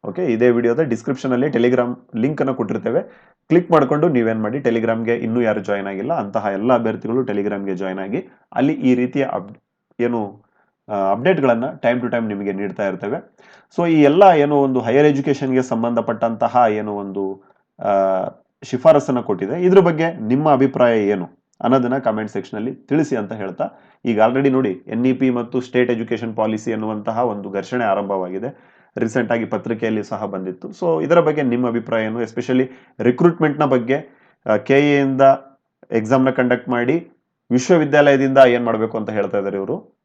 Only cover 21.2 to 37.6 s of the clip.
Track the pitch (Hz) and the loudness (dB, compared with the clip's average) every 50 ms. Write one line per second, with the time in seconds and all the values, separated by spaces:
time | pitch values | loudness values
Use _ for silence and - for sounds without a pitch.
21.2 | 87 - _ _ _ _ _ _ - 117 131 135 123 120 131 135 120 117 107 107 | -4 -10 _ _ _ _ _ _ 0 2 2 2 2 0 -4 -2 -2 -2 -2 -2
22.2 | 107 104 - 101 95 - - 107 110 131 - - _ - 139 156 156 - 135 113 | -6 -6 -8 -10 -10 -8 -10 -8 -8 -8 -10 -12 _ -2 -2 -2 0 -2 -2 -6
23.2 | 104 92 110 107 98 95 90 - 151 - - - _ _ _ _ - 123 113 104 | -4 -8 -8 -10 -10 -10 -6 -8 -8 -8 -8 -18 _ _ _ _ -4 -2 2 4
24.2 | 110 117 123 135 139 139 127 131 123 104 92 90 - - 110 113 123 131 127 127 | 2 4 2 2 0 2 2 2 0 -2 -4 -6 -10 -8 -6 -2 0 0 0 0
25.2 | 135 131 123 120 117 120 - 127 123 - - 123 123 120 120 110 113 110 117 110 | 0 -2 0 -2 -6 -4 -6 -6 -6 -2 0 0 0 0 0 -4 -2 -4 -4 -6
26.2 | 117 117 107 110 110 107 110 107 110 120 110 107 107 107 110 107 104 117 110 117 | -6 -8 -4 -2 -2 -2 -2 -4 -4 -6 -6 -4 -4 -6 -6 -6 -6 -6 -4 -2
27.2 | 127 117 104 104 101 101 95 117 - - 127 123 117 110 113 104 98 98 101 95 | -2 -2 -4 -6 -8 -6 -6 -6 -6 -4 -4 -2 0 0 0 0 -2 -4 -4 -4
28.2 | 92 90 92 95 110 139 139 - _ _ _ _ _ _ _ - 117 113 110 131 | -4 -6 -8 -8 -8 -10 -12 -14 _ _ _ _ _ _ _ -6 -6 -2 -2 -4
29.2 | 117 - 120 117 110 - 113 101 - 113 117 107 113 110 110 107 101 - 110 101 | -2 -2 -2 -4 -2 -4 -6 -8 -6 -6 -6 -4 -4 -4 -2 -4 -4 -6 -8 -8
30.2 | 104 101 98 95 95 92 90 - - 214 208 - 185 170 165 156 - 143 170 175 | -8 -8 -8 -8 -8 -8 -10 -12 -14 -18 -12 -6 -4 -2 -2 -2 0 2 2 4
31.2 | 156 156 147 151 143 123 120 123 123 120 117 120 113 127 120 113 110 110 110 120 | 4 2 0 0 -2 -2 -2 0 -2 -2 -2 -4 -4 -2 -2 -2 -2 -2 -4 -6
32.2 | 117 107 - 139 123 - 127 127 131 127 - - - _ _ - 120 123 123 - | -6 -6 -6 -8 -4 0 0 0 0 -2 -6 -20 -20 _ _ 0 0 0 2 4
33.2 | 165 175 170 - 160 151 139 147 151 135 135 123 113 120 135 151 156 - _ _ | 2 2 2 2 -2 -2 2 0 0 2 2 0 0 0 -2 -2 -4 -10 _ _
34.2 | _ _ _ _ _ 117 107 104 104 - 135 143 147 147 143 143 139 135 135 131 | _ _ _ _ _ -2 -2 -2 2 2 4 4 4 4 2 2 2 0 2 6
35.2 | 135 - 113 - - - _ _ _ _ _ _ - _ 120 113 107 107 135 131 | 6 6 6 4 -2 -20 _ _ _ _ _ _ -14 _ -2 -2 0 2 2 4
36.2 | 131 131 131 135 127 123 123 113 - 127 123 120 120 123 151 170 - - _ _ | 4 2 2 0 0 0 0 -2 -2 -4 -2 -2 0 0 0 -2 -4 -10 _ _
37.2 | _ _ _ _ _ _ 120 123 | _ _ _ _ _ _ -2 0